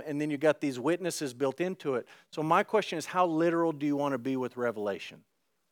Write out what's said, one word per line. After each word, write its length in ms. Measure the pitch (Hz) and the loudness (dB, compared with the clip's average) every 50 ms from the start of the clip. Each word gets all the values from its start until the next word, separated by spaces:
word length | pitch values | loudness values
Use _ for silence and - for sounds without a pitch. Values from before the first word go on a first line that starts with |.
| - | -6
and 160 | 156 143 143 | -6 -4 -4
then 80 | 151 151 | -2 -2
you 80 | 151 135 | -2 2
got 240 | 147 156 143 - | 4 4 4 4
these 180 | - 143 131 123 | 0 -4 -4 -2
witnesses 540 | 117 147 175 175 185 170 156 - 156 135 120 | 0 0 0 0 -2 -4 -4 -4 -6 -6 -4
built 260 | 120 139 135 127 - | -2 -2 -2 0 -2
into 360 | 170 185 190 - - 151 131 | -4 -4 -4 -4 -4 -2 -2
it. 120 | 117 - - - - _ _ | -2 -4 -6 -14 -20 _ _
So 140 | - - 151 | -8 -6 0
my 180 | 156 165 185 | 4 4 4
question 380 | 208 - - 214 185 - 180 165 | 4 4 2 2 2 2 -2 -6
is, 80 | 143 - | -6 -2
how 180 | - 185 180 | 2 2 2
literal 460 | 175 160 156 165 170 165 170 170 165 | 4 4 4 4 4 4 4 2 0
do 160 | 156 143 143 147 | 0 0 0 0
you 80 | 147 | 0
wanna 240 | 139 143 139 139 123 | 2 0 0 0 -2
be 180 | 117 135 135 131 | -2 -2 -2 -2
with 180 | 127 120 - | -2 -4 -4
Revelation? 680 | 123 123 120 107 110 104 104 98 87 - - - - - _ _ _ _ _ _ _ _ _ | -2 -2 -2 -2 0 -2 -2 -2 -4 -6 -12 -16 -18 -20 _ _ _ _ _ _ _ _ _